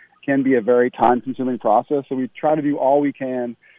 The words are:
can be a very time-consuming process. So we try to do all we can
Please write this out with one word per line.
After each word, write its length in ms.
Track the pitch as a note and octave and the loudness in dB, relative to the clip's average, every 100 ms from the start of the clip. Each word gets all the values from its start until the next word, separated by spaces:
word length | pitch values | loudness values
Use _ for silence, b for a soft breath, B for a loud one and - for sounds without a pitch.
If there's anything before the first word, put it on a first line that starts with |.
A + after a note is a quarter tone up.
| b b | b b
can 180 | - C#3 | -2 0
be 120 | C3+ | 2
a 80 | B2+ | 2
very 280 | G#2+ B2 B2 | 2 2 2
time-consuming 680 | - A#2+ B2 C3 B2 B2+ A#2+ | 2 2 2 -2 -6 -4 -2
process. 460 | A#2 G#2+ B2 C#3+ C3+ | 2 2 2 -4 -4
So 60 | |
we 140 | C3 B2+ | -6 -6
try 260 | - D3+ | -4 -2
to 80 | D#3 | 0
do 160 | D3 C#3+ | -2 0
all 220 | C3+ C#3+ | 2 2
we 120 | C#3+ | 0
can 440 | - C3 B2+ A#2+ A2+ b | -4 -6 -6 -6 -10 b